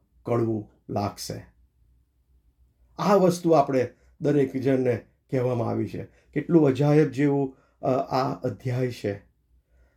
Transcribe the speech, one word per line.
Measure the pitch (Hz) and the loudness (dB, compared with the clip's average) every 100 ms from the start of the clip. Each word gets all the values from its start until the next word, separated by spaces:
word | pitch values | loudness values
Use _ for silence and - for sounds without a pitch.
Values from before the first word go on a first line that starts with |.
| _ _ - | _ _ -4
કડવું | 117 113 110 107 _ - | -2 -2 -4 -10 _ -8
લાગશે. | 101 101 - - 57 - _ _ _ _ _ _ _ _ _ _ _ _ _ _ - | -6 -6 -8 -12 -14 -16 _ _ _ _ _ _ _ _ _ _ _ _ _ _ -4
આ | 170 | 2
વસ્તુ | 196 185 175 165 | 4 4 2 2
આપણે | 156 139 131 - _ _ - | 4 4 0 -2 _ _ -4
દરેક | 143 147 135 131 | 0 2 0 0
જણને | 131 131 127 107 - _ - | 0 0 0 -2 -6 _ -6
કહેવામાં | 131 123 120 110 | -2 -2 -2 -4
આવી | 110 110 | -4 -6
છે. | - | -8
કેટલું | - _ _ 143 143 165 143 | -14 _ _ -8 2 4 4
અજાયબ | 117 147 151 147 | 2 4 4 2
જેવું, | 117 147 139 135 - _ - | 2 0 0 -2 -8 _ -6
અ, | 139 | -4
આ | 131 - 131 135 - | -2 -2 -2 -2 -4
અધ્યાય | 123 101 127 123 127 | -8 -8 -6 -4 -4
છે. | 113 104 98 _ _ _ _ _ _ _ | -6 -8 -8 _ _ _ _ _ _ _